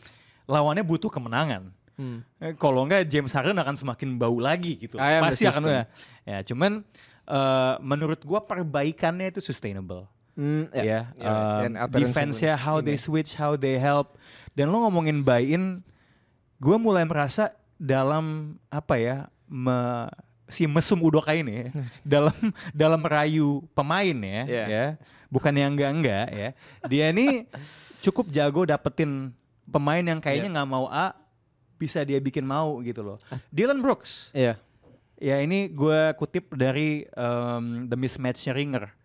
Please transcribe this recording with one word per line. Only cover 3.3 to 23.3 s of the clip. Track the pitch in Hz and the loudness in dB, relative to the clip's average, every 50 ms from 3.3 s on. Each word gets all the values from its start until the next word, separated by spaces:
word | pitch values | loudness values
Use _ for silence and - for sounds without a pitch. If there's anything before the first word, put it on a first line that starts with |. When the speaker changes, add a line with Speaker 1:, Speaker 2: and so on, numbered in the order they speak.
Speaker 1:
Harden | - 170 165 175 208 | -2 -2 0 0 0
akan | 185 147 135 143 131 | 0 -2 -2 -4 -6
semakin | 139 135 117 - 143 135 127 | -6 -8 -6 -6 -6 -6 -2
bau | 120 123 117 120 | 0 0 0 2
lagi | 120 120 135 165 180 175 170 143 | 2 2 0 0 0 -2 -6 -6
gitu. | - 110 110 - 123 | -8 -10 -12 -6 -2
Speaker 2:
I | 135 143 156 160 | 2 2 4 4
am | |
the | 156 165 | 4 2
Speaker 1:
Pasti | 131 120 - | 2 4 4
akan | 190 139 147 | 4 4 2
Speaker 2:
system. | 151 156 | 2 2
Speaker 1:
ya. | 143 127 113 - - - - - - - - | 0 0 -2 -4 -10 -20 -20 -20 -20 -18 -12
Ya, | - 101 98 | -8 -8 -8
cuman, | 98 - 123 123 175 202 208 220 208 _ _ - - - - _ - | -6 -6 -2 0 0 0 0 -2 -8 _ _ -20 -20 -20 -20 _ -10
eh, | - 143 139 135 135 131 131 127 127 131 - | -4 -2 0 2 2 2 2 2 0 0 -2
menurut | 139 131 143 147 156 151 160 - | -2 -4 -2 -2 0 -2 -2 -4
gua | - 143 190 214 | -4 -4 -4 -4
perbaikannya | 214 - 202 180 175 151 135 143 143 156 156 - 180 165 170 180 190 190 | -4 -4 -6 -6 -4 -2 -2 -2 -2 -2 -2 -2 -2 -2 -2 -2 -6 -6
itu | 175 202 | -6 -8
sustainable. | - - - - - 107 98 98 95 90 92 90 95 - _ _ _ _ | -8 -8 -8 -6 -6 -8 -8 -8 -8 -10 -12 -12 -14 -18 _ _ _ _
Speaker 2:
Hmm, | - - 143 147 151 156 160 156 | -8 -4 -2 0 0 0 -2 -2
ya. | - 127 | -2 -2
Speaker 1:
Ya, | 107 110 110 113 117 120 | 0 0 0 0 -2 -6
Speaker 2:
Ya, | - - - 107 | -10 -6 -2 -2
Speaker 1:
eh, | 107 107 107 107 107 107 | 0 0 0 0 0 0
Speaker 2:
dan | 117 120 113 | 0 -2 -2
Alperen | 101 120 123 131 135 | -4 -4 0 2 2
Speaker 1:
defense-nya, | - 123 123 156 147 147 143 - 160 156 151 | 2 2 2 0 0 0 0 0 2 2 0
Speaker 2:
Şengün | 135 127 | 0 0
Speaker 1:
how | 151 156 156 | 0 0 0
they | 127 147 147 | 0 0 -2
Speaker 2:
ini. | 139 - | -2 -2
Speaker 1:
switch, | - 156 156 156 - - | -2 -2 -2 -2 -2 -4
how | - 151 147 151 | -2 -2 0 0
they | 143 135 135 135 | 0 0 0 0
help. | 127 131 143 143 143 139 - - - - - - - - - | 2 2 2 2 2 0 -2 -6 -20 -20 -20 -20 -20 -20 -8
Dan | - 143 143 151 | -2 0 2 2
lo | 190 226 | 4 2
ngomongin | 233 220 185 170 160 156 151 147 | 2 4 2 2 2 2 2 2
buy-in, | 139 131 123 120 123 135 156 175 185 190 185 185 - - - _ _ _ _ _ _ _ _ _ _ _ _ | 4 4 4 4 4 2 2 0 0 -2 -4 -8 -12 -20 -20 _ _ _ _ _ _ _ _ _ _ _ _
gua | - 131 143 196 | -2 2 4 4
mulai | 226 226 220 196 180 165 | 4 4 4 4 4 2
merasa | 160 170 147 143 135 - - 214 196 - _ _ _ _ | 2 2 0 0 0 2 0 0 0 -2 _ _ _ _
dalam, | - 165 135 135 135 131 135 151 160 160 156 156 156 151 151 - - _ | -8 0 2 2 4 4 2 2 0 0 -2 -4 -6 -8 -10 -14 -16 _
apa | - - 147 - - 151 | -8 -8 -6 -2 0 0
ya, | 117 113 120 131 139 143 - _ _ _ | 2 2 0 -2 -4 -8 -14 _ _ _
me-, | - 147 127 127 127 127 123 123 123 123 120 117 - - - - _ _ _ _ | -12 -8 -2 0 0 0 0 0 -2 -4 -4 -6 -8 -12 -16 -20 _ _ _ _
si | - - - 170 | -10 -2 -2 0
mesum | 156 143 170 - - 208 170 | 2 2 2 4 4 2 4
Udoka | 165 160 147 156 156 156 | 4 6 4 4 4 2
ini | 156 165 156 123 101 120 | 0 0 0 -4 -6 -6
ya, | 120 127 131 151 127 117 | -8 -8 -8 -8 -8 -8
<laughs> | - - - 147 143 143 | -10 -8 0 2 4 6
dalam, | 147 156 - - - 220 - - - - | 6 4 2 2 -2 -2 -2 -4 -12 -8
dalam | - 147 156 156 165 160 | 0 2 4 4 4 4
merayu | 156 160 151 147 147 156 | 2 2 2 2 2 2